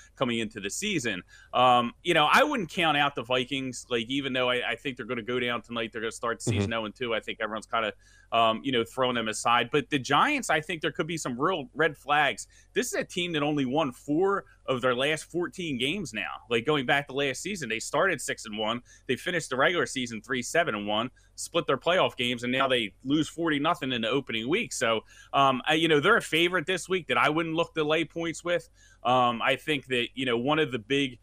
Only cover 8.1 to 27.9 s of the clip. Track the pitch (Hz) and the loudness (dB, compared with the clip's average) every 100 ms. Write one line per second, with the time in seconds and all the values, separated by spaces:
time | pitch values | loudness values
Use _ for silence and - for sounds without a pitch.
8.1 | - _ 117 113 110 135 123 113 - 127 | -20 _ 2 4 2 0 0 0 0 0
9.1 | 120 110 104 120 120 120 151 - 147 123 | 0 -2 -2 2 4 4 0 0 -4 2
10.1 | 147 240 294 214 156 151 170 160 - 165 | 2 4 0 0 -2 -2 -4 -4 -4 -4
11.1 | 165 151 120 160 185 127 131 160 143 135 | -6 -6 -2 -2 -2 -4 0 0 0 0
12.1 | 147 139 104 - - _ 185 254 349 196 | 2 2 0 -8 -18 _ -4 -2 -4 -4
13.1 | - 175 156 147 147 127 143 147 - - | -4 -2 0 0 0 0 0 0 -4 -4
14.1 | 151 196 196 - _ - 127 127 123 143 | 0 2 0 -4 _ -4 0 2 2 0
15.1 | 156 - 170 165 151 165 127 131 202 156 | -2 -4 -6 -6 -6 -6 -2 -2 -2 -6
16.1 | 107 82 67 - 117 113 151 131 143 143 | -6 -6 -8 -2 0 2 0 2 0 0
17.1 | 135 139 127 170 202 120 110 - 143 185 | -2 -2 -2 -6 -6 -4 -6 -2 0 2
18.1 | - - 123 113 107 107 120 - - - | 0 -4 -8 -6 -4 -2 -2 -6 -12 -6
19.1 | 123 175 175 - 127 151 175 127 135 120 | -4 -2 -4 -2 2 2 2 0 -2 -6
20.1 | 110 120 127 120 160 160 107 104 104 120 | -8 -6 -6 -2 0 0 -2 -2 -2 -2
21.1 | - _ - - 170 156 135 160 175 131 | -8 _ -14 -4 -2 0 0 2 4 2
22.1 | - 123 123 123 131 135 127 104 - 131 | 0 -2 -2 -2 0 2 2 0 -6 0
23.1 | 156 143 - 170 147 156 170 131 123 110 | 0 0 -2 -2 0 0 0 -2 -2 0
24.1 | 139 135 113 117 196 156 - 117 110 - | 0 0 -4 -2 -2 -2 -2 0 0 -2
25.1 | - - 139 139 127 - 160 165 147 160 | -14 -2 4 4 4 2 2 4 4 6
26.1 | 220 - 160 175 180 151 185 - 185 147 | 4 2 2 2 0 -2 -4 -2 -4 0
27.1 | 117 135 156 165 160 160 160 151 | 2 4 2 0 -2 -2 -2 0